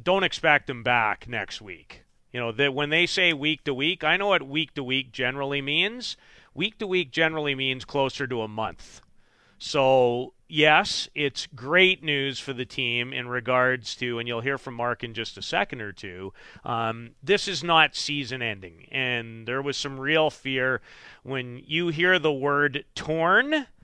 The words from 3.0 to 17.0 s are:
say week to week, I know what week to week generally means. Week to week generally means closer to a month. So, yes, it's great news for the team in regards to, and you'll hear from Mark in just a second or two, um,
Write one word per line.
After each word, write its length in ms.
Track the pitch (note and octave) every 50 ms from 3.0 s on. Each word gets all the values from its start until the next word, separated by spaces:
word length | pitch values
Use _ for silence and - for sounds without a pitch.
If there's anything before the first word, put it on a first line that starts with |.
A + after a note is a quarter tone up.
| F3
say 260 | E3+ - - F#3 F3
week 320 | E3 C#3+ C#3 D#3 D#3 - -
to 100 | D3+ C3+
week, 300 | B2 C#3 D#3+ F#3 F3 -
I 140 | D3+ E3 F#3
know 100 | G3 G#3
what 180 | F#3+ E3+ C#3
week 280 | C3+ C#3 D#3 D#3+ C#3 -
to 100 | D3+ C3+
week 300 | B2 C3 C3+ C3+ B2+ -
generally 480 | - B2+ B2 C3 C#3 C#3 C#3 C#3+ C#3+
means. 560 | C3+ C#3 D3 D#3+ F3+ G#3 A#3 B3+ A#3+ - - - _ - - - - _ -
Week 240 | C3+ E3+ G#3+ - -
to 80 | A3 G3
week 260 | F#3 F#3 E3+ C3 -
generally 420 | D#3 E3 D#3+ D#3+ D#3 D3+ C#3+ C#3
means 300 | C3 C3+ C3 C3 B2+ -
closer 420 | - - C#3+ C#3 C3 - - C#3+ B2+
to 140 | C3 A#2
a 80 | A2 A2
month. 500 | G#2+ A2 A2 F#2+ D#2+ - - - - - - _ _ - _ _ _ _ _ _ _ -
So, 720 | - - - D3 C3+ C3 C3+ C3 B2 B2 A#2+ B2 B2+ B2+ - _ _ -
yes, 640 | E3 D3+ D3+ D3+ D3+ E3 G#3 - - - - - -
it's 360 | C#3+ D3 C#3+ - - - - -
great 480 | A#2+ A#2 C3+ D#3+ F3+ F#3 F#3 F#3+ -
news 380 | - D#3 D3 C#3 C#3 C#3 C3 A#2
for 140 | - - C3+
the 100 | A#2+ B2+
team 480 | - - - C3 A#2+ A#2+ A#2+ A#2+ B2+
in 160 | C3+ B2+ B2 B2
regards 640 | B2 B2 A2+ B2 B2+ B2+ B2+ B2+ B2+ B2 A2+ - - -
to, 220 | B2+ B2 A#2+ A#2
and 60 | A#2
you'll 140 | A#2+ A#2+ A#2
hear 180 | A2+ C#3 C#3 C3+
from 180 | - C3+ B2
Mark 280 | A#2 A#2+ A#2+ A#2+ - -
in 100 | A#2 A2+
just 240 | A#2 A2+ - - G#2
a 40 |
second 400 | - - - F3 G3+ - - B2+
or 100 | G#2+ G2+
two, 400 | - - - G2 F2+ F2+ F#2+ G2 - - - - - - -
um, 460 | - A#2+ A2+ A2+ A2+ A2+ A#2